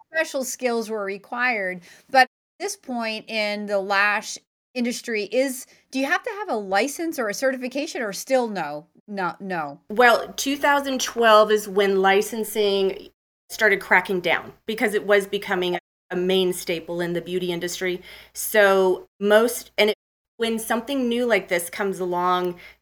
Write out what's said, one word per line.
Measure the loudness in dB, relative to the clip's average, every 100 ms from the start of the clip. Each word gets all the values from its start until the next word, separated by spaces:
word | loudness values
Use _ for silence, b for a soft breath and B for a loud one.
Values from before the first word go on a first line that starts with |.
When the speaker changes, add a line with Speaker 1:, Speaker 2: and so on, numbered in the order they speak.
| _
Speaker 1:
special | -4 -4 -4
skills | -6 -4 -2 -2 -4
were | -6
required. | -6 -8 -10 -4 -2 -2 -4 -6 B B B
But | 4
at | 4 _ _ -10
this | -8 -8
point | -10 -6 -6 -8 -6
in | -4 -2 -4 -4
the | -2
lash | 0 2 2 0 -4 -14 _ _ _ -4
industry, | -4 -4 -6 -6 -2
is, | 0 0 -4 -14 b b
do | -4
you | 0
have | -2
to | -4
have | -8 -6
a | -6
license | 0 0 0 -4 -6 -4
or | -4
a |
certification, | -2 -2 -2 -6 -6 -6 -6
or | -6
still | -6 0 0 0
no? | -4 -6 -8 -14 _ -12
No, | -6 -6 -6
no. | -6 -6 -6 -10 -4
Speaker 2:
Well, | 4 6 6 0
two | -6 -4 0
thousand | 2 2 0 -4
twelve | -4 2 8 8 8
is | 2 0
when | 0 2 4
licensing | 4 4 2 -4 -4 0 2 2 0 -2 -12 _ _ _ -14
started | 0 2 2
cracking | 4 2 2 -2
down | 0 -2 -4 -12 -8
because | -2 0
it | 0 2
was | 2 2
becoming | -4 -4 -2 -2 -4 -6 _ -8
a | -2
main | 2 2 2
staple | -2 -6 -6 -6 -6
in | -4
the | -4
beauty | -4 -4 -4
industry. | -4 -6 -4 -4 -6 B B B
So | B 0 4 6 6 4 2 -4 -4
most, | 4 6 4 -2 -4 2
and | 2
it, | 0 _ _ _ -6
when | -4 -2
something | -2 -2 -2 -2 0
new | 0 2
like | 0 2
this | -2 -2
comes | -4 -4 -2
along, | -2 0 2 2 0 -6 B B